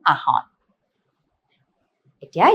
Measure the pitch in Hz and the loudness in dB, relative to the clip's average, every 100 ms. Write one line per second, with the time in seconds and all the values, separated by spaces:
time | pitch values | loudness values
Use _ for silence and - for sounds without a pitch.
0 | - 147 - - - _ _ _ _ _ | -4 -4 -2 -4 -6 _ _ _ _ _
1 | _ _ _ _ _ _ _ _ _ _ | _ _ _ _ _ _ _ _ _ _
2 | _ _ - 160 262 | _ _ -14 0 2